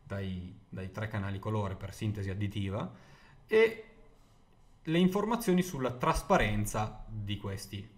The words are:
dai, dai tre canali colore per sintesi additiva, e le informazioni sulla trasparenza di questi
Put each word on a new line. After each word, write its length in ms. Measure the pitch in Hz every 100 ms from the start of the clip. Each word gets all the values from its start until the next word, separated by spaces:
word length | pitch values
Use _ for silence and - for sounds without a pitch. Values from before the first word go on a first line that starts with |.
dai, 520 | - 98 98 92 90 - -
dai 220 | - 95
tre 160 | - 107
canali 320 | 107 98 98
colore 360 | 107 107 101 95
per 180 | 98
sintesi 360 | - 110 104 98
additiva, 600 | 95 104 101 98 98 180 - - - - - -
e 360 | 220 226 - - - - - - - - - - -
le 140 | - 165
informazioni 640 | 180 196 208 233 - 180
sulla 300 | - 139 127
trasparenza 1120 | 123 151 156 - 185 107 104 104 113 110 - -
di 300 | 110 101 101
questi 500 | 101 98 - 101 98